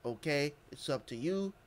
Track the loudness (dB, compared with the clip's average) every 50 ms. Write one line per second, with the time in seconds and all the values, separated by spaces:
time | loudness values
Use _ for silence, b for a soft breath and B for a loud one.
0 | -4 -4 -4 -2 0 2 2 4 2 2 -2 -6 -16 -16 -12 -6 -2 0 0 -2
1 | -2 -4 -6 -2 0 0 2 2 0 -2 -4 -8 -16